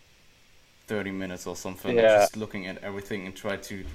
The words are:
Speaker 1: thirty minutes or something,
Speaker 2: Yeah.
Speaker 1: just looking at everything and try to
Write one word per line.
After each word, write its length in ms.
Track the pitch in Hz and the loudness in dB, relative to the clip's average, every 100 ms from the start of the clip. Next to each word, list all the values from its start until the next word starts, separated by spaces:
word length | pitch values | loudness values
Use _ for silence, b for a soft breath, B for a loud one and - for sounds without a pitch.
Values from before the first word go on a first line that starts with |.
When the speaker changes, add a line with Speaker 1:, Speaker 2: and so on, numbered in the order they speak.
| _ _ _ _ _ _ _ _ - | _ _ _ _ _ _ _ _ -6
Speaker 1:
thirty 240 | 107 98 | -4 -2
minutes 340 | 95 95 90 95 | -4 -6 -6 -8
or 80 | 87 | -8
something, 400 | 98 90 104 120 | -8 -6 0 6
Speaker 2:
Yeah. 220 | 113 104 | 8 8
Speaker 1:
just 180 | 101 110 | 6 2
looking 300 | 107 104 92 | -8 -8 -8
at 100 | - | -8
everything 420 | 101 98 98 104 92 | -8 -8 -6 -6 -6
and 100 | 92 | -8
try 220 | 107 98 | -6 -6
to 280 | - 98 87 | -6 -10 -10